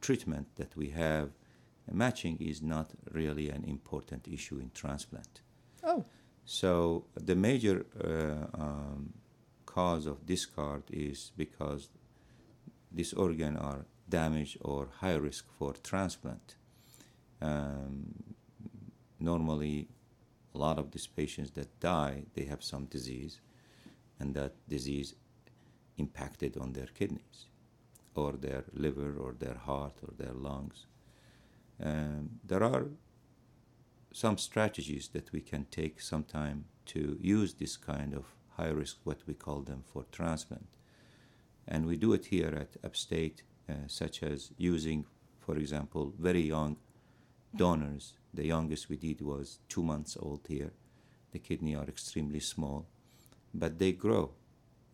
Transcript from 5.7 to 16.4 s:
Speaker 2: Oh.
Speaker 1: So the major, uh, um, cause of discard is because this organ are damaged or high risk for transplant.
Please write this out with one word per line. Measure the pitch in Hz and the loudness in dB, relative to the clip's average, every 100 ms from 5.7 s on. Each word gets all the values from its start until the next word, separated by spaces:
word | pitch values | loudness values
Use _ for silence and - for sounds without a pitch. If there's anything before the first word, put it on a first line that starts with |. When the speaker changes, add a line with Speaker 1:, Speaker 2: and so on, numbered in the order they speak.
| - | -4
Speaker 2:
Oh. | 330 330 - - - - | 2 2 0 -12 -20 -20
Speaker 1:
So | - - 92 87 85 82 - | -8 2 6 8 6 4 -2
the | - 80 90 | -4 4 6
major, | 104 131 110 92 - - | 6 6 6 4 2 -4
uh, | 82 80 78 76 76 - | 0 2 2 0 -2 -2
um, | 76 73 71 71 71 - - - - - | -2 -2 -4 -6 -8 -12 -20 -20 -20 -20
cause | - - 90 82 76 | -4 2 4 4 0
of | 71 78 | -4 0
discard | 90 - - 73 71 - | 0 0 -4 -2 -4 -6
is | 76 73 69 - - | -4 -4 -4 -8 -4
because | 78 - 73 71 - - - - - - - - - - - | -4 -2 -4 -4 -8 -20 -20 -20 -20 -20 -20 -20 -20 -20 -8
this | 82 85 | -4 -2
organ | 92 92 80 76 78 | 4 4 4 0 0
are | 71 69 - - - | -2 -4 -8 -12 0
damaged | 87 80 78 73 - | 4 6 4 0 -2
or | - 71 69 - | -2 -2 -2 -2
high | 95 | 2
risk | 78 73 - - - | 4 2 -2 -12 -4
for | 69 | -4
transplant. | - - 95 92 - - 60 | -4 -2 0 0 -2 -8 -10